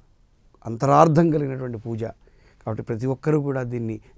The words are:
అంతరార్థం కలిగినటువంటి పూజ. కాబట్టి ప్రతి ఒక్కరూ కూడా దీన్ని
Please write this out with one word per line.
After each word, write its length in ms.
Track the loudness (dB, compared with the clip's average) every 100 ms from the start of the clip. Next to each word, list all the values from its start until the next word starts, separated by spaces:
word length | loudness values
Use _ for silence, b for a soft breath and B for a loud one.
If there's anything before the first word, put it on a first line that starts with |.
| _ _ _ _ _ _ -10
అంతరార్థం 640 | -2 4 6 8 6 2
కలిగినటువంటి 480 | 0 -4 -8 -10 -10
పూజ. 260 | -8 -8
కాబట్టి 800 | -8 -12 _ _ _ _ -8 -8
ప్రతి 240 | -6 -4 -4
ఒక్కరూ 340 | -4 0 0
కూడా 220 | 0 -6
దీన్ని 360 | -6 -6 -6 -8 b